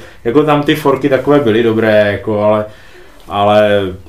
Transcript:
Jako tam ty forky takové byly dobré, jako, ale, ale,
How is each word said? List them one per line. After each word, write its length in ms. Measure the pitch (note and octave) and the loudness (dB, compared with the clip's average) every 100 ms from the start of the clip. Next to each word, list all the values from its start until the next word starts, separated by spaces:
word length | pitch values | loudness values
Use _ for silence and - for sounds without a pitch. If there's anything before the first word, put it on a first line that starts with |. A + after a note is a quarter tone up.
| - - | -12 -10
Jako 180 | A#2+ C3 | -2 0
tam 200 | D3+ D3 | 0 0
ty 120 | D3 | 0
forky 340 | D3+ C#3+ C3 C#3+ | -2 0 -2 0
takové 320 | C3 C#3+ C#3+ | -2 2 0
byly 220 | A#2 G#2+ | 2 0
dobré, 500 | A#2 A2 A2 G#2+ G#2 | 0 0 2 2 2
jako, 280 | G2 - G#2 | -2 -4 -2
ale, 220 | G#2 G#2+ G#2+ - - - - - - | 0 0 -4 -12 -20 -20 -20 -20 -10
ale, 520 | G2+ G2+ G#2 G#2 G2+ F#2+ F2 | -2 2 4 2 0 -2 -10